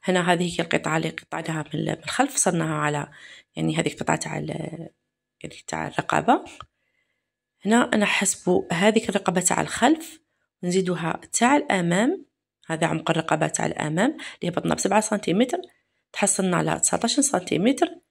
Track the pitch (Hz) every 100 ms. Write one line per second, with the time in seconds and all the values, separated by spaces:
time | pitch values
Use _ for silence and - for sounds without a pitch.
0 | - 185 170 175 175 170 170 165 165 160
1 | 160 160 - 165 165 160 151 151 160 -
2 | - - 269 - - 175 160 151 151 147
3 | 147 - - - _ - 160 156 - -
4 | - 160 - 156 151 151 160 160 160 _
5 | _ _ _ _ - - - 80 80 -
6 | - 156 156 302 - - - _ _ _
7 | _ _ _ _ _ _ 196 233 247 220
8 | 202 - 196 - - 180 - 170 202 220
9 | 220 202 196 180 170 175 151 - 240 320
10 | - - _ _ _ _ 175 180 180 175
11 | 165 - - - 240 285 294 196 175 175
12 | 240 381 - _ _ _ _ 160 160 160
13 | 160 160 - 156 156 - 160 - 151 156
14 | 233 311 - - 175 170 170 156 - 202
15 | 214 208 - 180 254 349 - _ _ _
16 | _ - 202 - 190 175 160 156 - 175
17 | 233 - 269 180 - - 208 277 339 359
18 | _